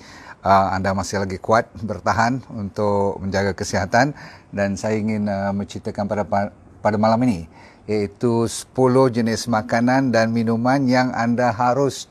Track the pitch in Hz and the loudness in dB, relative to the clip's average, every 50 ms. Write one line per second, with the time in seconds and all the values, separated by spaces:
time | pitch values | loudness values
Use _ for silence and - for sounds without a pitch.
0 | - - - - - - - _ - 92 98 98 95 92 92 95 95 98 95 98 | -8 -20 -20 -20 -20 -20 -16 _ 2 4 4 4 4 2 0 -2 -2 -2 -2 -2
1 | 92 - - 98 101 95 92 90 - - 113 113 117 - - 92 101 101 104 90 | -4 -4 -2 -4 -4 -4 -6 -6 -2 2 2 2 2 0 -6 -10 -8 -8 -6 -4
2 | - 110 101 90 113 117 127 131 113 - 123 117 101 98 - - 107 104 101 101 | -2 -2 2 2 2 0 0 -4 -8 -10 -10 -10 -8 -8 -4 -2 0 0 2 2
3 | 101 101 - - 90 98 95 98 98 101 92 - 101 - - 101 95 92 - 120 | 0 0 -2 -4 -6 -4 -2 0 0 0 -2 -4 -6 -4 -2 -4 -2 2 2 2
4 | 131 147 147 - - - - - - - - 98 101 98 98 92 - 110 110 107 | 2 2 0 -8 -14 -20 -20 -20 -20 -12 -4 -2 -2 -2 -2 -2 -2 -2 -2 -2
5 | 104 110 110 107 104 104 101 98 98 98 98 101 101 - - 104 - 110 98 - | -2 -2 -2 -2 -2 -2 -2 -2 -2 -2 -4 -4 -6 -8 -10 -12 -10 -8 -6 -4
6 | 101 98 107 101 101 85 104 101 101 104 - - - - - - - 107 104 107 | -4 -4 -2 -4 -4 -2 -2 -2 -2 -4 -6 -14 -20 -20 -12 -4 -2 0 0 2
7 | 107 110 113 113 127 127 110 82 80 - - - - - - - - - 107 107 | 2 2 2 2 2 0 0 -2 -4 -12 -18 -20 -20 -20 -20 -16 -8 -4 -2 -2
8 | 101 98 - - - 123 117 117 117 110 - - - _ - - 131 127 123 131 | -2 -4 -4 -2 0 0 2 2 0 -2 -4 -8 -12 _ -2 2 2 4 6 6
9 | 135 131 113 120 113 113 113 104 - 120 117 107 107 - 123 117 120 123 127 135 | 4 4 2 0 0 0 0 -2 -2 -2 -2 -2 0 0 0 2 2 2 2 2
10 | 139 131 113 113 113 113 113 117 113 113 117 113 117 127 131 143 139 123 127 127 | 2 2 2 2 2 2 2 0 0 0 0 0 2 2 2 2 2 2 2 2
11 | 127 127 - - 117 117 120 117 123 123 104 101 127 120 123 135 143 135 - - | 2 0 0 -2 0 0 2 2 2 0 0 2 2 2 2 2 0 0 -2 -4
12 | - - | -12 -8